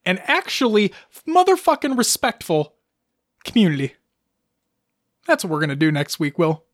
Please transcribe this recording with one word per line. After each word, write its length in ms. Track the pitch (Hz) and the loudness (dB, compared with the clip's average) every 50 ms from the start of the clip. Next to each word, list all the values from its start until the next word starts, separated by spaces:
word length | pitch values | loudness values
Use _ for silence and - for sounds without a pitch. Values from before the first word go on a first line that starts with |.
| - | -4
and 140 | 180 185 185 - | -4 -4 -4 -2
actually 680 | - 285 359 - - - - 269 233 214 214 208 185 - - - _ _ - - | -2 -2 -2 -2 -4 -4 -2 0 2 2 2 0 0 -2 -8 -20 _ _ -16 -8
motherfucking 680 | 311 330 359 359 381 370 - - 339 302 294 - 277 262 | 0 2 2 4 4 2 2 2 0 0 0 -2 -2 0
respectful 800 | 247 220 - - - - 247 - - - - 165 151 151 - _ _ _ _ _ _ _ _ _ _ _ _ _ _ - | 0 0 0 -2 -2 -2 -4 -4 -4 -4 -2 -2 -2 -2 -4 _ _ _ _ _ _ _ _ _ _ _ _ _ _ -12
community. 520 | - - 240 202 170 147 139 139 131 - _ _ _ _ _ _ _ _ _ _ _ _ _ _ _ _ _ _ _ _ _ _ _ _ _ - | -2 2 4 4 4 2 0 -4 -8 -8 _ _ _ _ _ _ _ _ _ _ _ _ _ _ _ _ _ _ _ _ _ _ _ _ _ -2
That's 160 | - 311 - - | -2 -2 -2 0
what 80 | 175 | -4
we're 80 | 156 151 | -4 -2
gonna 160 | 160 147 139 | -2 -4 0
do 160 | 143 160 156 | 0 0 0
next 280 | 151 143 147 - - - | 0 0 -4 -6 -6 -6
week, 180 | 156 147 - | -6 -4 -2
Will. 260 | - 170 160 160 156 _ _ | 0 0 0 0 -4 _ _